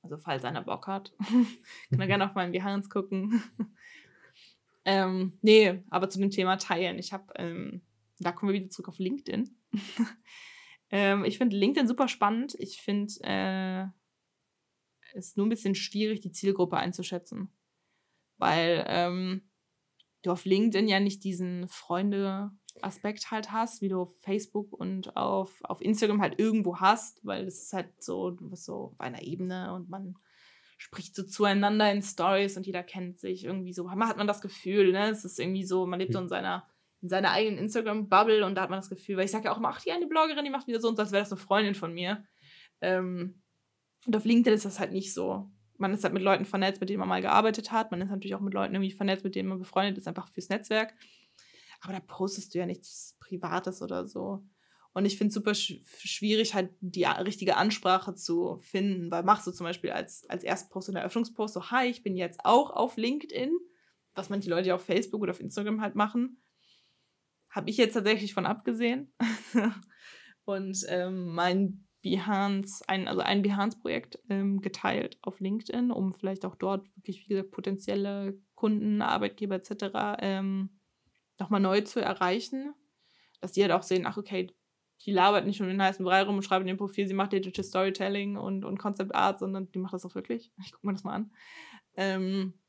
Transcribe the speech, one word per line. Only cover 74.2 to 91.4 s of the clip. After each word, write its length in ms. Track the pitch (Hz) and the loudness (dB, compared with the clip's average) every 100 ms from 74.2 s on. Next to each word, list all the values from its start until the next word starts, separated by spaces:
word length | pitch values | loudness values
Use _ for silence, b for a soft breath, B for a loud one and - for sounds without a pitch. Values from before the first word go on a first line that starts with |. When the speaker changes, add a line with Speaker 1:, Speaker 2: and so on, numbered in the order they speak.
| _ | _
Speaker 1:
ähm, 320 | 196 196 196 | -2 0 0
geteilt 580 | 196 196 190 - - - | -4 -2 -2 -2 -4 -8
auf 180 | - 185 | -12 -6
LinkedIn, 500 | 190 214 - 240 247 | -4 -4 -4 -2 0
um 220 | 240 190 | 0 -2
vielleicht 320 | 185 190 190 | -2 -6 -4
auch 100 | - | -6
dort 320 | - 185 190 196 - | -4 -2 -2 -6 -18
wirklich, 260 | - 185 | -12 -12
wie 40 | _ | _
gesagt, 220 | 196 190 | -4 -2
potenzielle 880 | - 196 196 196 202 196 202 196 196 _ | -6 -4 -4 -2 -2 -2 -4 -6 -8 _
Kunden, 460 | - 220 214 214 208 | -2 0 2 2 2
Arbeitgeber 540 | - 233 202 202 208 190 | 2 2 0 -2 -4 -4
et 80 | |
cetera, 540 | - 208 196 196 208 208 | -4 -6 -4 -2 -2 -2
ähm, 600 | 196 190 196 196 190 _ _ _ _ _ _ _ | -2 -2 -2 -2 -4 _ _ _ _ _ _ _
nochmal 220 | 185 202 | 0 2
neu 200 | 196 196 | 4 4
zu 200 | 208 - | 2 -2
erreichen, 720 | - 190 180 196 - 262 285 294 _ _ b b b b | -2 0 2 0 -2 -8 -8 -12 _ _ b b b b
dass 120 | 185 | -6
die 100 | - | 2
halt 100 | 196 | 4
auch 100 | 175 | 4
sehen, 220 | - 185 175 | 4 0 2
„Ach, 120 | 208 | -4
okay, 340 | 202 185 185 _ _ _ _ _ - | -6 -4 -6 _ _ _ _ _ 0
die 60 | |
labert 340 | 196 190 208 190 | 6 8 6 2
nicht 160 | 202 | -2
um 40 | 185 | -2
den 140 | 190 | 2
heißen 220 | 190 190 | 2 2
Brei 180 | 185 190 | 4 4
rum 140 | 196 196 | 4 0
und 60 | |
schreibt 180 | 196 190 | 2 2
in 60 | 190 | 2
ihrem 80 | 190 | -2
Profil, 300 | 202 196 196 | -4 -2 -2
sie 60 | |
macht 180 | 196 196 | 0 2
Digital 320 | 196 190 185 | 0 -2 -6
Storytelling 720 | 190 190 190 190 196 202 202 202 | -4 0 0 0 -2 -2 -4 -4
und, 280 | - 190 196 | -4 -4 -4
und 120 | 196 | -4
Concept 360 | 208 202 196 | -4 -4 -2
Art, 240 | - 190 196 | 2 2 2
sondern 320 | 190 190 190 | -4 -4 -6
die 60 | 185 | -6
macht 160 | 185 | -6
das 100 | 180 | -6
auch 100 | 180 | -8
wirklich. 380 | 190 190 233 - - | -10 -6 -6 -8 -18
Ich 100 | 190 | -18
guck 120 | - | -8
mir 80 | 202 | -4
das 120 | 190 | -4
mal 100 | 190 | -4
an.“ 180 | - 214 B | -6 -6 B